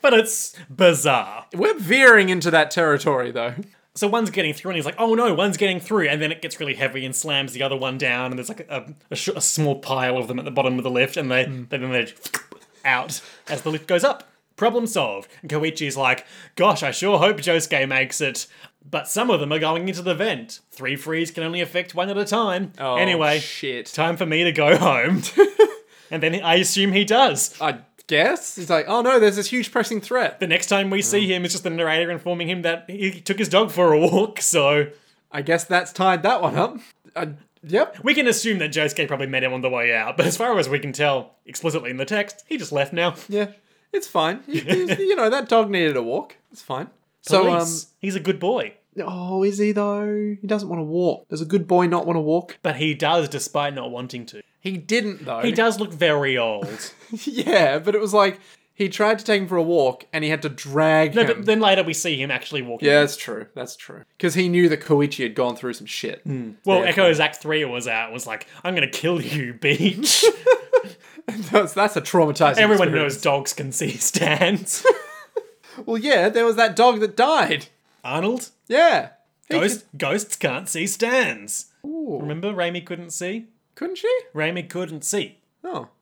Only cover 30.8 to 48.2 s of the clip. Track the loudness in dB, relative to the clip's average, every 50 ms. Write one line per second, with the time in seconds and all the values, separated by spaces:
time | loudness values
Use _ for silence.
30.8 | 0 0 -2 -2 -2 0 0 0 2 2 0 -2 -2 -4 -6 -4 -6 -6 -4 -2
31.8 | -2 0 0 0 0 -2 -4 -6 -4 -4 -4 -4 -4 -4 -4 -2 -2 -2 -4 -4
32.8 | -8 -14 -8 -4 -4 -4 -4 -6 -6 -6 -2 -2 -2 2 4 2 2 2 2 2
33.8 | 4 6 6 6 6 4 4 4 2 0 -2 -4 -2 2 2 4 4 4 4 2
34.8 | 0 0 -6 _ _ _ _ _ _ _ -10 -8 0 0 0 0 0 0 0 0
35.8 | 0 -2 -4 2 2 2 2 2 2 0 0 2 0 0 0 0 -2 -2 -4 -12
36.8 | -18 -20 _ _ _ -12 _ -8 -8 -8 -10 -16 _ _ _ _ -8 0 2 2
37.8 | 2 0 -2 -4 -2 0 2 2 2 2 0 0 -2 -2 -2 -2 -4 -2 -2 -2
38.8 | -2 0 0 -2 -2 -2 -2 -4 -4 -4 -2 -2 -2 -2 -2 -2 -2 -2 -2 0
39.8 | 0 0 0 0 -2 -2 0 0 0 0 0 0 0 0 2 0 0 0 -2 -4
40.8 | -4 -6 -4 0 0 0 0 0 -4 -8 _ _ _ -16 -14 -6 -4 -4 -4 -4
41.8 | -6 -6 -6 -6 -6 -4 -2 -4 -4 -6 -10 -20 _ _ -8 -8 -8 -4 -2 -2
42.8 | -2 -2 -2 -2 -2 -2 -2 -6 -12 -4 -4 -4 -4 -4 -8 _ _ _ _ _
43.8 | _ _ -6 -6 -6 -2 -2 0 0 0 -2 -6 -10 -6 -6 -6 -2 0 0 0
44.8 | 0 0 -2 0 0 0 2 2 2 2 0 0 0 2 2 2 2 2 0 0
45.8 | 0 2 0 -2 -2 -2 -4 -4 -6 -8 -20 _ _ _ -20 -20 -12 -10 -8 -8
46.8 | -8 -12 _ _ _ _ _ _ _ 2 2 4 4 4 2 2 0 -2 -6 -8
47.8 | -10 _ _ _ -6 -6 -4 -2